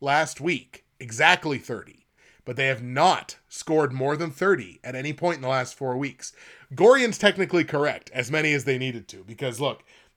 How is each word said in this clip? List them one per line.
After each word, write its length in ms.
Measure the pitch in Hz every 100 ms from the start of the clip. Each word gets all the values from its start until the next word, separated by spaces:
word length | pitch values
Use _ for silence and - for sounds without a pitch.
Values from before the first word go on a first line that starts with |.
last 400 | 139 147 156 -
week, 440 | 156 147 - - _ -
exactly 600 | 120 113 160 180 156 131
thirty, 480 | - 110 - _ _ _ _ _
but 120 | - 127
they 120 | 135
have 140 | 117
not 560 | 123 127 180 131 - - _
scored 460 | - - 156 143
more 240 | 127 135 151
than 140 | 165
thirty 480 | 135 190 175 92 -
at 120 | 127 127
any 180 | 143
point 220 | 143 175 156
in 60 |
the 60 | 127
last 280 | 131 - -
four 200 | 135 127
weeks. 360 | 139 - - - - - -
Gorian's 440 | 131 208 262 240 -
technically 460 | 208 190 180 175
correct, 460 | 160 147 147 95 -
as 180 | 127 120
many 220 | 156 156
as 120 | 147 139
they 120 | 127
needed 300 | 131 117 95
to, 140 | 98
because 380 | 95 113 135 113
look, 220 | 139 113 _ - _